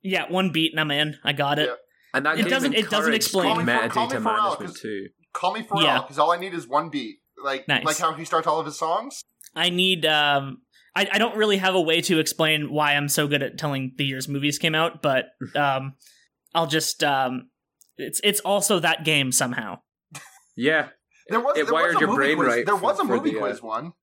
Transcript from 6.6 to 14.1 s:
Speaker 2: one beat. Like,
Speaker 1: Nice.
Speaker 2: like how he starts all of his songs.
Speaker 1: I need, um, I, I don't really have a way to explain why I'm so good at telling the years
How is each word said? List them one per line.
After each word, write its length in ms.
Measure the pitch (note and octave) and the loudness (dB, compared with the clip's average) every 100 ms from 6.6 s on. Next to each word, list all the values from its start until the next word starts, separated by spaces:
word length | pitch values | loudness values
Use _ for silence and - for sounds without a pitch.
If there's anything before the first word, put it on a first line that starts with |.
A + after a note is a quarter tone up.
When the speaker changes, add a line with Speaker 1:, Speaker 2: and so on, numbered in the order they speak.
| B2 | -2
Speaker 2:
one 220 | C#3+ D#3+ | -2 -2
beat. 300 | C#3+ A2+ - _ - | -6 -8 -12 _ -10
Like, 240 | C#3 C3+ C#3 | -6 -6 -2
Speaker 1:
Nice. 160 | C3 | 0
Speaker 2:
like 140 | C3+ D3+ | 0 0
how 160 | E3 | -2
he 100 | D#3 | -4
starts 220 | E3 E3 D#3+ | -2 0 0
all 120 | D#3 | -2
of 60 | D3+ | -4
his 120 | D3 | -6
songs. 420 | D#3+ F#3 B3+ - - _ - | -2 -2 -4 -14 -18 _ -16
Speaker 1:
I 140 | D#3+ F3 | -2 0
need, 380 | F3+ F#3 F#3 D#3 | 2 2 2 2
um, 560 | D3+ D3 C#3+ C#3 B2+ _ _ _ F3 | 2 4 2 0 -12 _ _ _ -2
I, 100 | G3 | 0
I 60 | G3+ | 0
don't 180 | A3+ G#3 | 0 2
really 220 | G#3+ G3 | 2 2
have 160 | F#3+ | 2
a 60 | F#3 | 2
way 200 | D#3+ E3 | 2 2
to 180 | E3+ E3 | 2 2
explain 540 | D#3 - D#3+ D#3 D3 | 2 0 2 2 0
why 220 | D3+ D3 | 0 2
I'm 140 | C#3+ C#3+ | 2 0
so 180 | D3+ D3 | 0 0
good 140 | C#3+ | 0
at 160 | C3+ - | -2 -4
telling 340 | D3+ C3+ C3 C3 | -6 -4 -6 -4
the 60 | |
years 200 | C#3 | -4